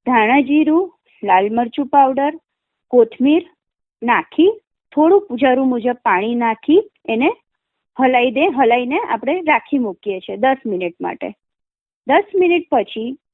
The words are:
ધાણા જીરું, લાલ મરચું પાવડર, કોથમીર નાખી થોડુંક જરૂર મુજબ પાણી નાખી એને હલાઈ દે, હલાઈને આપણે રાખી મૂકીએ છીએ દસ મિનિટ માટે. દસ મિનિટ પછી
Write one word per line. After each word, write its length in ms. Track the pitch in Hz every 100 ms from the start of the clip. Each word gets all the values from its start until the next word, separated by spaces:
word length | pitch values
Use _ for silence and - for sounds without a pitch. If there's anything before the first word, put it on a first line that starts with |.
| -
ધાણા 340 | 240 214 269
જીરું, 520 | 254 294 302 320 370 - _ _
લાલ 260 | 202 185 208
મરચું 360 | 226 240 294 269
પાવડર, 460 | 285 269 269 285 320 _ _ _ _ _
કોથમીર 600 | 247 226 - 262 320 349 _ _ _ _ _
નાખી 480 | 233 208 - - 349 440 _ _ _
થોડુંક 380 | 285 320 392 403
જરૂર 340 | 240 269 254 262
મુજબ 300 | 247 240 240
પાણી 300 | 226 185 214
નાખી 480 | 240 233 220 - 349 440 _ -
એને 240 | 226 302 - _ _ _ _ _ -
હલાઈ 320 | 262 254 247
દે, 160 | 240 349
હલાઈને 520 | 262 233 240 247 320
આપણે 420 | 466 226 254 359
રાખી 380 | 311 247 - 285
મૂકીએ 420 | 226 180 208 185
છીએ 160 | - 196
દસ 200 | 254 262 226
મિનિટ 280 | 185 175 -
માટે. 340 | 175 - 185 - _ _ _ _ _ _ -
દસ 180 | 302 403
મિનિટ 320 | 392 359 349 349
પછી 460 | 262 196 220 233 269 _